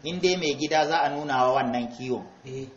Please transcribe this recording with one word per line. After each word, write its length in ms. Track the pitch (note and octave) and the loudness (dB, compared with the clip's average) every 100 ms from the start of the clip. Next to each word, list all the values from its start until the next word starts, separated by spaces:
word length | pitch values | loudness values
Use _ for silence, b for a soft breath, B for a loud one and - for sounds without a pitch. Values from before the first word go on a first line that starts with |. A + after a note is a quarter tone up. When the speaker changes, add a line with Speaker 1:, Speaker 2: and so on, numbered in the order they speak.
Speaker 1:
In 160 | D3+ F3+ | -8 0
dai 160 | F#3 F3+ | 2 2
mai 180 | D#3 C3+ | 0 0
gida 320 | D3+ D#3 D3+ | 0 2 2
za 100 | E3 | 2
a 60 | C#3+ | 0
nuna 340 | C#3+ D3 B2+ B2+ | -2 -2 2 4
wa 140 | C3+ | 4
wannan 300 | B2+ B2 A#2+ - | 2 -2 -4 -6
kiwon, 260 | B2+ A#2 - - C3 | -4 -4 -6 -18 -12
Speaker 2:
Eh. 220 | C3 C3+ | -12 -12